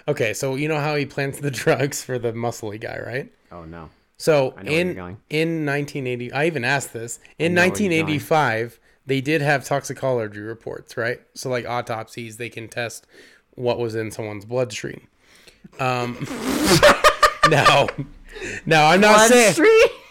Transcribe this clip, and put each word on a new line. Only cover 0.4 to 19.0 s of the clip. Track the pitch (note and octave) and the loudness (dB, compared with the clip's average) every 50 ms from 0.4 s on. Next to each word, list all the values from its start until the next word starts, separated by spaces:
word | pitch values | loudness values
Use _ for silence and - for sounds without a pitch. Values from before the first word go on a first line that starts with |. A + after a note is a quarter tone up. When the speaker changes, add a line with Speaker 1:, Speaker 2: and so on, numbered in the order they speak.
| - C3+ C3+ | -4 -4 -4
Speaker 1:
you | C3 D3 D#3 | -4 -4 -2
know | D#3+ D3+ | -2 -2
how | C#3+ D3+ D3+ | -2 -2 -2
he | D3 C#3+ | -2 -4
plants | C#3 - - C#3 C#3 C3 - | -4 -4 -6 -6 -6 -6 -6
the | C#3 C#3+ | -6 -6
<laughs> | |
drugs | C3 - - D#3+ D3+ A#2+ C#3 C#3+ - - - | -6 -2 0 0 0 2 0 -2 -4 -6 -8
for | - B2+ B2 | -8 -6 -4
the | A2+ A#2+ A2+ | -4 -4 -4
muscly | A#2 A#2 A#2+ A#2 - - G#2+ G2+ A2 | -4 -4 -6 -6 -6 -10 -12 -10 -10
guy, | A#2 A2+ - - - | -10 -10 -10 -10 -10
right? | - A2+ C3 D3+ B3 _ _ _ _ | -8 -8 -10 -10 -12 _ _ _ _
Speaker 2:
Oh, | F2+ F2 E2 | -20 -18 -16
no. | D#2+ E2 E2 D#2+ D2+ - _ _ _ _ - | -16 -16 -16 -18 -20 -20 _ _ _ _ -4
Speaker 1:
So | - E3 D#3 C#3+ C3+ C3 - - | 0 2 2 4 2 0 -4 -8
Speaker 2:
I | F#2+ | -6
know | - | -4
where | D3 E3 | -2 -2
you're | F3+ F3+ | -2 -2
Speaker 1:
in, | E3+ | -4
Speaker 2:
going. | F#2 F2+ F2+ G2+ A2 _ - | -8 -12 -12 -14 -16 _ -6
Speaker 1:
in | D3+ D#3 D#3+ E3 E3 D#3+ D3+ | -4 -2 -2 -2 -2 -4 -4
nineteen | C#3+ C#3 C#3+ D3 C#3 - D3 C3 B2+ | -2 -2 -4 -4 -6 -8 -8 -6 -6
eighty, | B2 A#2+ B2 B2 | -6 -6 -8 -6
I | - C3+ D3+ E3+ | -4 -2 -2 -2
even | E3 C#3 A#2 | -2 -2 -2
asked | B2 C#3+ C#3+ C#3+ - - | -2 -2 -2 -4 -6 -10
this, | A#2 A#2 A#2 - - | -12 -10 -12 -12 -16
in | |
Speaker 2:
I | _ _ | _ _
know | |
where | _ - D3+ | _ -4 -2
you're | |
going. | E3+ F3 | 0 2
Speaker 1:
nineteen | F3 F3 F#3 G3 G3 G#3+ F#3+ | 2 2 2 2 0 0 0
eighty-five, | E3 D#3+ D#3+ D#3 D3+ C#3+ - - E3 D#3 D3 B2 A2 A2 A#2 A#2 - _ _ _ _ _ _ | 0 0 0 0 -2 -4 -2 0 2 2 2 2 0 -2 -4 -6 -10 _ _ _ _ _ _
they | - C3+ C3+ | -4 -4 -2
did | B2+ C#3+ D#3 D#3+ | -2 0 0 0
have | C#3+ D3 D3 C3+ C#3 | 2 0 0 0 0
toxicology | - C#3+ C#3 C3 - C#3 - - C3+ B2+ A#2+ A2 G#2+ G#2 G#2 | -2 -4 -4 -4 -6 -8 -4 -2 -2 0 0 -2 -4 -8 -10
reports, | G#2 A2 A2+ G#2+ - - - - - - - - | -10 -12 -12 -12 -12 -12 -12 -12 -14 -10 -8 -4
right? | A2+ A#2 B2 - _ _ _ | -4 -4 -4 -6 _ _ _
So, | - - C3+ | -10 -6 -4
like, | B2+ B2 A2 | -4 -4 -4
autopsies, | F2+ A#2+ B2 A#2 - A#2 A2 A2+ - - - A#2 A2+ G#2+ A2 | -4 -6 -6 -4 -6 -6 -8 -8 -10 -12 -14 -14 -12 -12 -12
they | A#2+ A2+ | -12 -12
can | - A2+ A2+ G#2 | -10 -12 -14 -10
test | - A#2+ A#2+ A2+ - - - _ _ - - - _ _ _ _ _ | -8 -6 -6 -6 -8 -12 -18 _ _ -20 -20 -20 _ _ _ _ _
what | - B2 A#2+ A#2 - | -4 -2 -2 -2 -2
was | A#2+ A#2 A2 | -2 -4 -4
in | A2+ A2 G#2+ | -4 -6 -6
someone's | - - A2+ G#2+ G#2 G#2 G2+ | -8 -8 -10 -10 -10 -12 -10
bloodstream. | A2 A#2+ B2+ B2+ A#2 A2 - - - - - - _ _ _ _ _ _ _ _ _ _ _ - - _ - | -6 -4 -4 -2 -4 -6 -8 -10 -10 -12 -14 -18 _ _ _ _ _ _ _ _ _ _ _ -20 -16 _ -6
Um, | C3 B2+ B2+ B2 B2 B2 A#2+ - - - | -4 -2 -2 -2 -4 -6 -6 -8 -10 -10
<laughs> | - - - B3+ - - D4+ D4+ - - - D5 C#5+ - - C#5+ D5 - - D5 - - - C#5+ | -8 -6 -4 -4 -2 0 2 4 4 6 6 6 6 6 4 2 4 4 2 0 2 2 2 2
now, | D#3 C#3 - - D3 C#3+ C3 - - - C3+ - - - - - - - - - - - - | 4 4 4 6 4 4 4 2 -2 -6 -10 -12 -16 -20 -20 -20 -16 -12 -12 -10 -10 -8 -2
now | D#3 D#3+ D#3 D3+ D#3 | 2 4 6 6 6
I'm | E3+ F#3+ | 6 6